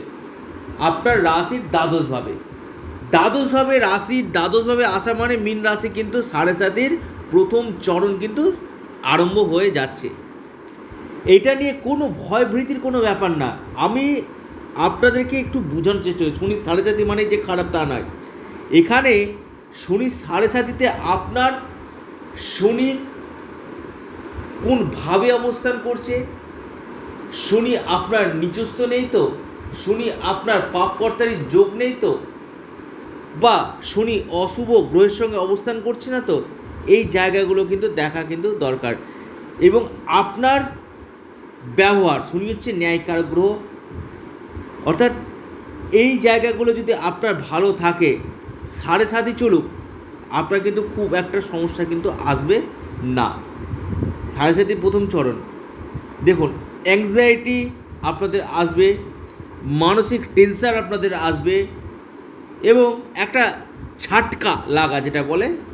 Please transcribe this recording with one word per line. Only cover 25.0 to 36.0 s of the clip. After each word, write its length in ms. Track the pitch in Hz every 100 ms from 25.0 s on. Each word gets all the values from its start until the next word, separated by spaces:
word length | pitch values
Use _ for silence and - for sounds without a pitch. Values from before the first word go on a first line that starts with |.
| 156 190 247
অবস্থান 440 | 240 240 240 254 240
করছে, 300 | 226 233 247 247 247 - - - - - - - - - - - -
শনি 260 | 214 240 220 - 185
আপনার 280 | 208 220 185 160
নিচস্থ 420 | 170 196 220 - 247
নেই 140 | 247 240
তো, 100 | 208 139 - - - - -
শনি 240 | 185 226 233 -
আপনার 380 | 175 190 202 202 -
পাপকর্তারির 680 | 175 - - 220 220 233 185 127
যোগ 200 | 170 196
নেই 200 | 214 254 247
তো, 120 | 185 123 - - - - - - - - - - - 151
বা 160 | 233 190 123 -
শনি 340 | - 202 226 208 131
অশুভ 380 | 170 185 233 226 226 143
গ্রহের 240 | 165 202 202
সঙ্গে 180 | 226 208 190
অবস্থান 300 | 202 240 226 214
করছে 220 | 233